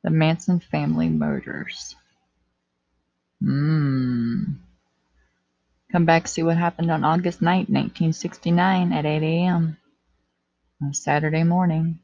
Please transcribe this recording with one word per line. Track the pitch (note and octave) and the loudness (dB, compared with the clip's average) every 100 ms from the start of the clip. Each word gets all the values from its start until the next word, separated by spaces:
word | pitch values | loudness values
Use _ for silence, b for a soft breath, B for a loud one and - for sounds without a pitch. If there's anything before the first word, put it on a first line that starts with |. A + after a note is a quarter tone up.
the | F3 | 0
Manson | D#3+ D#3+ E3 - F3 | 2 2 0 0 -2
family | - D3+ D3 D#3 - | -2 -4 -2 0 0
murders. | D2+ - C#2 - - - - - - _ _ _ _ _ _ _ _ _ _ _ _ _ _ | 0 -2 -4 -8 -12 -12 -14 -16 -20 _ _ _ _ _ _ _ _ _ _ _ _ _ _
Mm. | C3+ C3+ D3 D#3 C#3+ C3 B2+ A#2+ A#2 A#2 - C#3 - _ _ _ _ _ _ _ _ _ _ _ _ | -2 0 2 2 0 0 0 -2 -2 -2 -4 -6 -12 _ _ _ _ _ _ _ _ _ _ _ _
Come | F3 E3 | 2 4
back, | E3 E3 | 4 2
see | - | -2
what | E3 E3 | 0 2
happened | E3+ - E3+ | 0 -2 -2
on | D#3 | 0
August | D3+ E3 F3 E3+ | 2 2 0 0
ninth, | E3+ F#3 - | 2 2 2
nineteen | C#3 C#3+ - E3 | -2 -2 0 -2
sixty-nine, | D#3+ E3+ - E3+ E3+ F#3 F#3 F3 | 0 -6 -6 0 2 4 2 0
at | D#3+ D3+ | 0 0
eight | D3+ | 0
A | D#3 E3 F3+ | 0 0 2
M | F3 E3 D#3 _ _ _ _ _ _ _ _ _ _ | 2 0 -4 _ _ _ _ _ _ _ _ _ _
on | C#3+ | -8
Saturday | C#3 - D3 D3+ D#3 | -6 -2 -2 0 0
morning. | E3 F3 F3+ D#3+ E3 D#3+ | 2 2 2 0 -2 -6